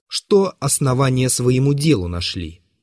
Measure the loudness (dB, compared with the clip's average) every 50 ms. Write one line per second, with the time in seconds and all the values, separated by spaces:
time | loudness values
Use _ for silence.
0 | _ _ -12 -12 -2 _ 2 2 2 2 -4 _ -4 -4 -2 0 0 0 0 0
1 | 0 0 2 0 0 0 -2 0 0 0 2 2 2 2 0 2 2 2 2 2
2 | 0 -4 -6 -6 -6 -6 -6 -8 -10 -10 -12 -16 _ _ _ _